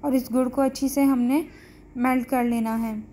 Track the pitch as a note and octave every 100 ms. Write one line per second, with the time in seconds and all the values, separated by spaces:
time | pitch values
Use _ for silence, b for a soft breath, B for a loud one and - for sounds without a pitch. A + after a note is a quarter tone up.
0 | D4 C4 - A#3+ B3+ B3+ C4+ C4 C4+ C4+
1 | C#4 C4 A#3+ C#4+ - B B B - B3
2 | B3 B3+ A#3+ B3+ A#3+ A#3 A3+ A3+ A3+ G#3+
3 | G#3+